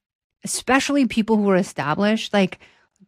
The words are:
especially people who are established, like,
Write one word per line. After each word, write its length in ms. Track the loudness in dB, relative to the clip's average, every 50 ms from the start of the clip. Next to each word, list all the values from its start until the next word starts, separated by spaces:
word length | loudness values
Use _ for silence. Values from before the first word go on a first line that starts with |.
| _ _ _ _ _ _ _ _ -12
especially 600 | -10 -8 -6 -2 0 2 2 2 0 0 0 0
people 300 | 0 0 -2 0 2 0
who 120 | 2 2 2
are 60 | 2
established, 760 | 2 0 -2 -6 -6 -4 -4 -2 0 0 0 0 -2 -4 -2
like, 260 | 0 0 0 0 -2 -8 -20 -20 _ _ _ _ _ _ _